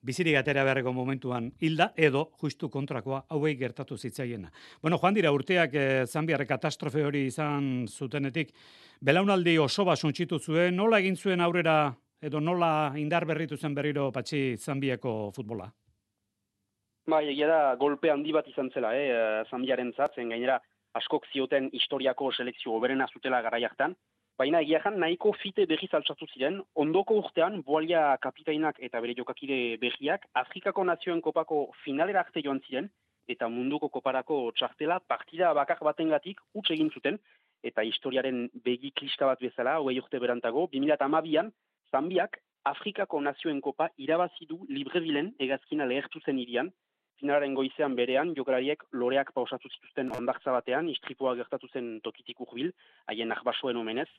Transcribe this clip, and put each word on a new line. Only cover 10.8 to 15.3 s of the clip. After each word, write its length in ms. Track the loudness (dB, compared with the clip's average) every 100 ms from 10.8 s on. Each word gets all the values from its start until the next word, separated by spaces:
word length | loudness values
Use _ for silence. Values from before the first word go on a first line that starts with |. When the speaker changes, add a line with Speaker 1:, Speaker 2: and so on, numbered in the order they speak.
| 4 4
Speaker 1:
egin 180 | 4 0
zuen 240 | 0 2
aurrera, 540 | 2 4 4 4 4 -2 _ _
edo 200 | -6 -2
nola 520 | 0 2 2 2 0 -2
indar 280 | 0 0 0
berritu 300 | -2 -4 -4
zen 180 | -4
berriro, 360 | -2 -2 0 -2
Patxi, 440 | -2 -4 -2 -2 -2
Zambiako 760 | -4 -2 -2 -2 -4 -4 -6